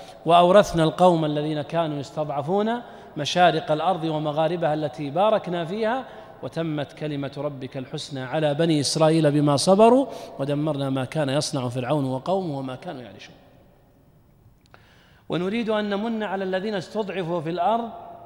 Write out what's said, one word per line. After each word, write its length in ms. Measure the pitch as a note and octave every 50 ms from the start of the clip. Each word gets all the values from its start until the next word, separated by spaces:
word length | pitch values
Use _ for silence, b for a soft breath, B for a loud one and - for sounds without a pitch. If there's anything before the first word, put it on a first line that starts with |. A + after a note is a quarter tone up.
| B B B B -
"وأورثنا 580 | D#3 E3+ F3 F3+ F3 F#3+ G#3 G3 - - E3+ D#3+
القوم 420 | D#3+ - - F3+ F#3 F3 E3 D#3+
الذين 360 | D3+ D3 D3+ D3 D3+ D#3 D3+
كانوا 380 | C#3 - E3 E3 E3+ D#3 D3+ C#3+
يستضعفون 840 | C3+ - - D#3 D3+ C#3+ C#3+ C#3+ C#3 D3 F#3 G3+ G#3 A3 A#3 A#3+ A#3+ B B B B B B D3+
مشارق 540 | D3 - - F3 F3+ E3+ D3+ D#3+ - -
الأرض 320 | D#3 D3+ D#3 F3 F#3+ E3+ D#3+
ومغاربها 720 | D#3+ D#3 D3+ D3+ D3+ C#3+ D3+ D#3+ D#3 F3 F3 E3+ D3+ D3+
التي 360 | D3+ D#3 D3 - - D3+ C#3
باركنا 560 | C3+ E3+ G3 A3 A3 G3+ - F3 F3 F3 E3+
فيها 400 | D3+ F#3+ A3 A3+ G#3+ A#3+ C4 B3 B B B B B B - -
وتمت 500 | C3+ - E3 E3 E3 D3+ D3 C#3 - -
كلمة 380 | - D3+ D3+ D3 C#3+ C#3 C3+ - D3
ربك 400 | C#3 D3 C#3+ C3 C3 B2 - C#3
الحسنى 460 | B2+ B2+ - D3+ - - D3 C3 B2+
على 300 | B2+ B2+ D#3+ D3+ D3 C#3+
بني 260 | C#3+ E3 E3+ D#3+ D3
إسرائيل 520 | C3+ - - D#3+ D#3+ D#3 D#3+ E3 D#3 D3
بما 260 | C#3+ D3+ D3 D3 C#3+ C3+
صبروا 500 | - F#3 F#3+ G3 A3 A#3 B3 C4 C#4 B B B B B B -
ودمرنا 500 | C#3 C#3 C#3+ C#3+ D3 D#3+ D3+ C#3 C#3 C3+
ما 160 | C3+ C3+ B2+
كان 240 | B2 - D#3+ D3+ C3+
يصنع 400 | C3 D3 C#3 - - C#3+ B2 B2
فرعون 360 | A#2 C3 B2 A#2 D3 D3+ C3+
وقومه 520 | C3 B2+ C3 B2+ - F#3 G3 F#3+ E3+ C#3+ C#3
وما 180 | C3 B2+ B2+
كانوا 260 | B2+ - F3+ E3 B2+
يعرشون". 340 | B2 G#2 G2 G2+ - - - - - - _ _ _ _ _ _ _ _ _ _ _ _ _ _ _ _ _ _ _ - _ _ _ _ b b b b b b b b b b b _
"ونريد 400 | - D#3+ F3 F#3+ G#3 A#3 A#3 G3+
أن 200 | A3 G#3+ G#3 G#3
نمن 340 | G3+ G3 G#3+ A#3 A3+ A3 G#3+
على 200 | G3 F3+ G3 G3
الذين 320 | F#3+ F#3 F#3+ F#3 A3 G#3+
استضعفوا 640 | F#3+ D#3+ - - G#3 A3 F#3+ F3 F#3 F#3 D#3+ F3 F3
في 80 | D3+ D#3+
الأرض 400 | E3 E3+ E3+ G3 A3 A#3 A#3 A3 - - - - - - -